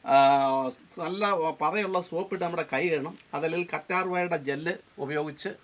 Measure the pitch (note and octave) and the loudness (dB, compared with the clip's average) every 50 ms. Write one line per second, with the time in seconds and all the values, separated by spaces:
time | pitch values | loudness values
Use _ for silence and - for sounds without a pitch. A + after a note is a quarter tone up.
0 | - - C#3 C#3 C#3 C#3 C#3 C#3 C#3 C3+ C3+ C3+ C3+ C3 - - - - - F3+ | 2 6 8 8 8 8 8 6 4 2 2 0 0 -2 -6 -10 -20 -18 -10 -8
1 | E3 D#3+ F#3 G3+ G#3 G3+ G3+ F3 D#3 D#3+ D#3 - - D#3 F3 G#3+ G#3 G3 F#3+ F#3 | -6 -6 -2 -2 0 0 2 2 0 -2 -2 0 -2 0 0 0 -2 0 0 -2
2 | F3 - E3 E3+ G3 G3 G3+ F3 F3 E3+ E3+ E3 E3 - - - E3 F3 D#3+ C#3+ | -2 -2 -4 -4 -4 -4 -4 -4 -4 -4 -2 -4 -4 -2 -2 -2 0 0 0 0
3 | C3+ E3 F#3 - - _ - C#3+ D#3 D#3+ D#3+ F3 F3 F3 - - - - F#3 F#3 | -2 -6 -10 -14 -14 _ -6 -4 -2 -2 -2 -2 -4 -4 -6 -8 -4 -2 -2 -2
4 | F#3 F#3 F3+ F3+ F3 F3 E3+ D3 C3+ C#3 C#3 C#3 D#3+ F3 F#3 - - _ _ - | 0 0 -2 -2 0 -2 -2 -2 -2 -4 -4 -4 -4 -6 -6 -6 -10 _ _ -8
5 | C#3 C3+ D3+ D3+ D3+ D#3 C#3+ - - F#3+ G#3+ - | -6 -4 -2 -2 -4 -4 -6 -8 -10 -10 -10 -12